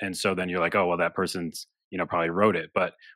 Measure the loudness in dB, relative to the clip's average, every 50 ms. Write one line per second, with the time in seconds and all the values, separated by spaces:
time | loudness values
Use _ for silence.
0 | -8 -8 -4 -2 -2 0 0 0 -2 -2 0 0 0 2 2 2 2 2 2 2
1 | 0 0 0 -2 -4 -2 -4 -4 -6 -6 -8 -10 -14 -18 _ _ _ _ -6 -4
2 | -4 -2 0 0 0 0 2 4 4 4 4 2 -2 -4 -2 -2 -2 -2 -4 _
3 | -18 -20 -10